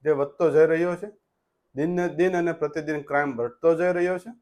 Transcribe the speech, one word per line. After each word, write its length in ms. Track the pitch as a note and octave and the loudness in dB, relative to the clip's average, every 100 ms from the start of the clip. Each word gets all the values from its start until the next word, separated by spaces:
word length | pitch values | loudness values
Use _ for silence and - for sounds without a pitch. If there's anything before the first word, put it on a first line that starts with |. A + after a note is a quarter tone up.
જે 80 | C#3 | 0
વધતો 400 | D3 C#3+ - E3+ | 0 -2 0 2
જઈ 160 | D3 D#3+ | 4 4
રહ્યો 300 | D#3+ F3 F3 | 4 0 -4
છે, 120 | G#3 _ _ _ _ _ _ | -10 _ _ _ _ _ _
દિનને 340 | B2+ D#3+ F3 F3 | -4 -2 0 -2
દિન 280 | D3 F3+ F3+ | 0 0 2
અને 160 | E3+ | -2
પ્રતિદિન 500 | E3 D3 D#3 D3+ D3+ | -2 -4 -4 -6 -6
ક્રાઇમ 340 | C#3+ C#3+ C#3+ A#2+ | -2 -2 -2 -4
વધતો 380 | A#2+ - E3 | -6 0 2
જઈ 180 | E3 F3+ | 2 2
રહ્યો 260 | F3 F3+ F#3 | 0 0 -2
છે. 120 | A3+ A#3 | -8 -20